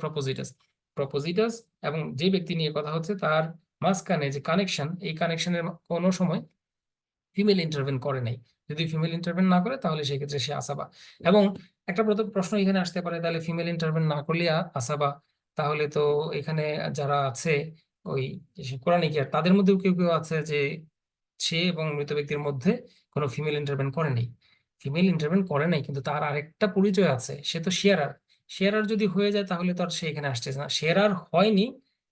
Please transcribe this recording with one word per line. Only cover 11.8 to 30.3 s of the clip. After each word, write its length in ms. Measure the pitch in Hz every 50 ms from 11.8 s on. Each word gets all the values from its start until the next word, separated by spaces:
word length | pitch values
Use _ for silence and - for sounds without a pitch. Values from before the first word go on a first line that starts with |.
| _ -
একটা 120 | 180 220 220
প্রথম 220 | 214 - 208 220 202 -
প্রশ্ন 180 | 190 185 - 214 208 196
এখানে 160 | 190 190 190 175
আসতে 140 | 180 - 180 175
পারে, 120 | 175 170 165 165
তাহলে 160 | 170 165 160
ফিমেল 280 | - 170 165 170 170 170 170
ইন্টারভেন 300 | 160 160 156 156 160 160 156 147
না 60 | 147 147 -
করলে 180 | 160 165 175 165 156 165
আ-, 100 | 175 - - 139
আসাবা, 300 | 123 - 151 147 147 143 143 - _ _ _ _ _ _ _ -
তাহলে 280 | 151 143 151 151 151 147 -
তো 80 | 151 147 147 147 147 156 165 160 151
এখানে 240 | 143 - 160 156 151 151 151 151 - 156 139 143
যারা 180 | 143 143 143 143 139 135
আছে 240 | 123 - - 165 151 143 160 160 - - _ _ _ _ _
ওই 180 | 185 147 139 131 135 - - - _ _ - 143 123 135 131 -
কোরআনিক 280 | 175 175 175 160 151 151
ইয়ার 120 | 151 135 - -
তাদের 180 | 156 160 180 190 202
মধ্যেও 200 | 196 185 196 185 185
কেউ 100 | 190 180 175
কেউ 100 | 180 170 165 156
আছে 180 | 160 - 165 156 147 156
যে 80 | 147 147 143 139 - 160 - - _ _ _ _ _ _ _ _ _ - -
সে 140 | - 170 165 175 180 156
এবং 120 | 156 156 156 147 147
মৃত 140 | 143 143 147 147
ব্যক্তির 240 | 143 143 151 143 147 143
মধ্যে 240 | 143 131 123 185 240 247 - - _ _ _ _ _
কোনো 120 | 143 151 139 -
ফিমেল 220 | - 147 151 147 147
ইন্টারভেন 280 | 147 139 139 135 139 139 - 165
করে 120 | 160 147 127 117
নাই, 100 | 120 - - - _ _ _ _ _ _ _ _
ফিমেল 260 | - 139 139 - 190 190 170
ইন্টারভেন 280 | 160 151 147 175 196 190 185
করে 140 | 156 143 151 175
নাই, 100 | 175 147 -
কিন্তু 160 | - 143 139
তার 200 | 131 156 143 151 156 147
আরেকটা 380 | 143 147 151 - - _ 214 202
পরিচয় 420 | 185 196 196 208 190 202 190 156 131 117
আছে, 160 | - - 139 143 - -
সে 80 | - 165 160
তো 60 | 196 185 -
শেয়ারার। 320 | - 202 196 165 143 143 - - _ _ _ _ _ - -
শেয়ারার 300 | - 190 202 208 214 208 202
যদি 140 | 226 202 214
হয়ে 260 | 196 180 196 202 208 202
যায় 120 | 208 202 190
তাহলে 200 | 185 170 180 180 175 180
তো 40 | 180
আর 60 | 170 - -
সে 80 | 175 156
এখানে 160 | 143 147 143 139